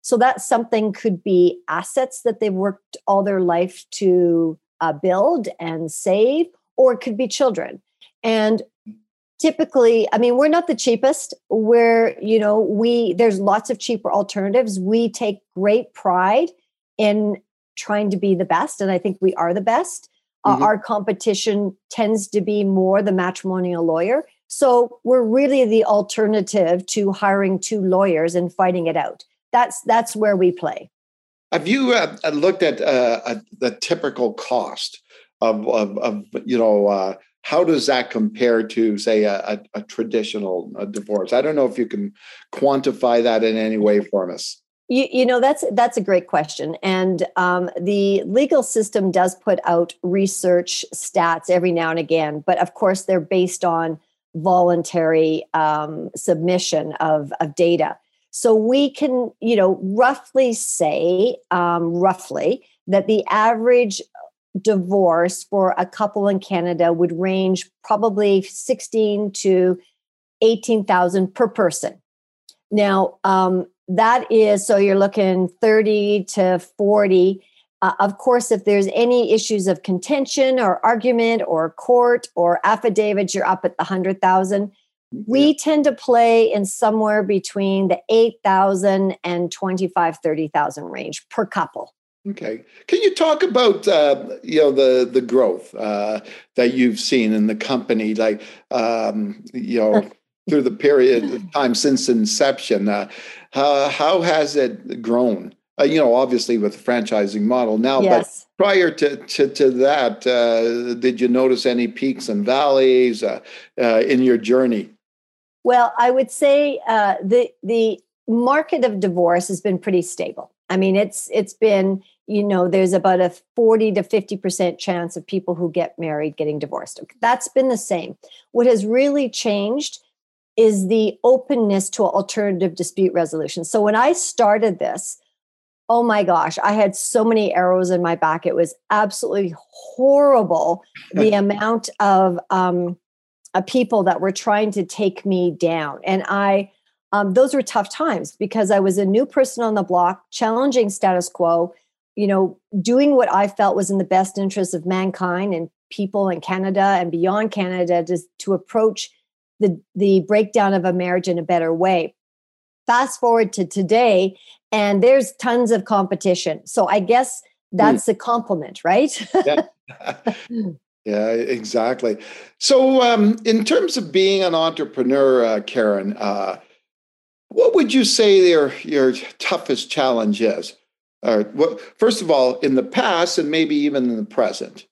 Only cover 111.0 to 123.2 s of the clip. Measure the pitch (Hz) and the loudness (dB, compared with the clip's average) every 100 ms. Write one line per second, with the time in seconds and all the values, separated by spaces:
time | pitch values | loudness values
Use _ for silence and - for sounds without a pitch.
111 | 127 117 123 123 131 127 131 123 117 - | -2 0 2 2 2 2 0 0 -2 -2
112 | 135 127 - 104 104 135 147 135 131 127 | -4 -4 -4 -4 0 0 2 4 4 4
113 | 127 107 110 62 - - - - 120 113 | 4 0 -4 -6 -12 -20 -18 -2 2 2
114 | - 131 127 113 107 127 127 110 90 _ | 2 2 4 2 2 2 2 -2 -6 _
115 | _ _ _ _ _ _ 240 247 233 233 | _ _ _ _ _ _ 2 4 2 2
116 | 247 254 247 - 285 285 294 269 - 226 | 2 2 0 0 2 4 2 -2 -2 0
117 | 202 190 190 233 240 _ 190 233 226 202 | 2 0 2 2 0 _ -2 0 2 -2
118 | _ _ - 233 240 294 311 320 247 202 | _ _ -2 0 2 0 0 0 0 0
119 | 190 175 175 175 180 185 214 185 185 180 | -2 2 2 2 -2 -4 -2 -4 0 -2
120 | 175 - - - - _ _ 190 190 190 | -2 -8 -10 -10 -18 _ _ 0 2 2
121 | 208 - - 226 208 - 220 196 190 190 | 0 -6 -4 -4 -4 0 2 2 0 -2
122 | _ _ - 208 208 190 180 190 185 190 | _ _ -4 -2 0 0 2 2 2 2
123 | 185 180 | 2 2